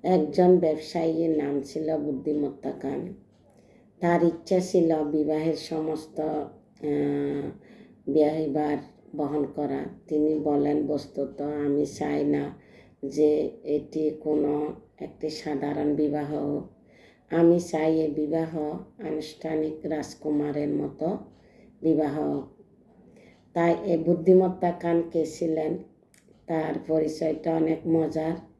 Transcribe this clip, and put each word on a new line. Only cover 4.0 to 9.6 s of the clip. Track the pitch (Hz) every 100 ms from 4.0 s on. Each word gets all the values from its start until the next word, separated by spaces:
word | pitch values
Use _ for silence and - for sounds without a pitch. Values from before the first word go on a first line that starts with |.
| 170 170
ইচ্ছা | 170 165 - 185
ছিল | 180 185 165 156
বিবাহের | 147 151 151 156 165
সমস্ত, | 151 - 160 156 156 - -
আহ, | 156 151 143 - _ _ 151 147 143 143 143 143 143 - - - - - -
ব্যয়ভার | 147 151 156 156 143 147 147 - - - 147
বহন | 143 147 139
করা। | -